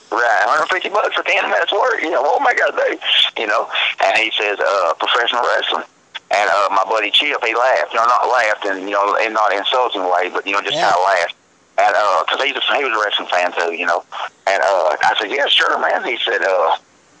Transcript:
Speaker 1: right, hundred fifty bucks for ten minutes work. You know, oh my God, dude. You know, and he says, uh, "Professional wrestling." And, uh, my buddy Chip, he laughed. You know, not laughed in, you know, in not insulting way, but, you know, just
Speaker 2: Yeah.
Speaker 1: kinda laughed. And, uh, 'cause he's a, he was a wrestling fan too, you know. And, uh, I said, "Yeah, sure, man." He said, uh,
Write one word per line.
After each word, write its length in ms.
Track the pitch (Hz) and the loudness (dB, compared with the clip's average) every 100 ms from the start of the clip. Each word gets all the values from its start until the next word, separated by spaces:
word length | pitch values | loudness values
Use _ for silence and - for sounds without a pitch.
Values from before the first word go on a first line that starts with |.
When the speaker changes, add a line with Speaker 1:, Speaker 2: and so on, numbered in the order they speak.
| - | -6
Speaker 1:
right, 320 | 107 120 101 | 0 2 2
hundred 240 | 107 147 160 | 4 2 0
fifty 200 | 185 - | -2 -2
bucks 240 | 208 - | -2 0
for 80 | - | -2
ten 260 | - 190 - | -2 -2 0
minutes 240 | 208 170 | -2 0
work. 300 | 202 254 214 | 0 0 -2
You 80 | 156 | -2
know, 120 | 170 | 0
oh 160 | 143 240 | 0 2
my 120 | 262 | 2
God, 200 | - 160 - | 2 0 0
dude. 220 | - - - - - - | -2 -2 -2 0 0 -2
You 80 | 107 | -2
know, 240 | 110 - - - - | -2 -2 -4 -4 0
and 140 | 95 110 | 0 2
he 120 | 107 - | 0 0
says, 200 | 104 98 | -2 0
uh, 320 | - 98 85 | 0 2 0
"Professional 480 | - 165 - 117 120 | 0 0 0 0 0
wrestling." 420 | 139 107 - - - _ _ - - | 0 0 -2 -4 -6 _ _ -14 -2
And, 200 | 98 101 | 0 2
uh, 180 | 98 95 | 2 2
my 140 | 95 | 2
buddy 260 | 95 110 104 | 0 0 0
Chip, 320 | - 147 120 | 0 0 -2
he 100 | 113 | 0
laughed. 380 | 113 127 101 - | 2 2 2 0
You 60 | 113 | 0
know, 40 | 117 | 2
not 220 | 123 87 | 4 2
laughed 360 | 123 107 104 101 | 2 2 0 -4
in, 200 | 95 95 | -6 -4
you 60 | |
know, 200 | 101 101 - | 0 0 2
in 160 | 110 | 0
not 180 | 110 107 | 0 0
insulting 520 | 98 95 131 120 107 | 0 0 0 0 -2
way, 240 | 90 90 92 | 0 0 0
but, 180 | 85 95 | -4 -4
you 60 | |
know, 80 | 98 | -4
just 160 | 98 151 | -2 -2
Speaker 2:
Yeah. 140 | 104 | 0
Speaker 1:
kinda 100 | 90 | 2
laughed. 340 | 95 95 85 - _ _ _ - | 2 2 0 -6 _ _ _ 0
And, 160 | 101 95 | 2 2
uh, 280 | 104 92 - | 2 2 0
'cause 140 | 113 | -2
he's 120 | 139 | -2
a, 60 | 120 - 120 | -2 -2 0
he 80 | |
was 80 | 135 | 0
a 80 | 110 | 0
wrestling 260 | 104 101 90 | 0 -2 -2
fan 220 | 92 90 | -2 -2
too, 200 | 90 85 | -2 -4
you 140 | 85 87 | -2 -2
know. 180 | 87 - - - _ 98 | -2 -4 -12 -12 _ -2
And, 160 | 98 | 0
uh, 340 | 73 95 87 - | 2 2 0 0
I 120 | 104 - | 0 0
said, 120 | - | -2
"Yeah, 160 | - - | -2 0
sure, 320 | - 175 147 | 2 0 0
man." 260 | 165 - | 0 -2
He 140 | - 117 | -4 -4
said, 200 | - 101 | -2 0
uh, 320 | 90 92 - - _ _ _ _ | 2 2 2 -2 _ _ _ _